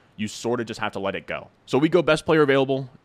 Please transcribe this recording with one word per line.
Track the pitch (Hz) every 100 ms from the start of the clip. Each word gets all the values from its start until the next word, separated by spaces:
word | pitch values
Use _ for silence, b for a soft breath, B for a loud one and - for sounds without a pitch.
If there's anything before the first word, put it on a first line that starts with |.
| b
you | - 107
sort | - 117 120
of | 113
just | 110
have | 107
to | 104
let | 98 92
it | -
go. | 76 - _ -
So | 127
we | 160
go | 175
best | 151 156
player | - 160
available, | 143 135 135 135 131 _